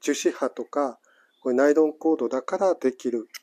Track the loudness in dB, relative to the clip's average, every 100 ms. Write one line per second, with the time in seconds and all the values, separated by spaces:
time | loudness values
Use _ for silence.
0 | -4 -2 -2 -2 -6 -6 -8 -4 -4 -6
1 | _ _ _ _ -2 2 4 4 2 2
2 | -2 0 -2 -4 -4 -2 0 0 -2 -4
3 | -4 -6 -8 -14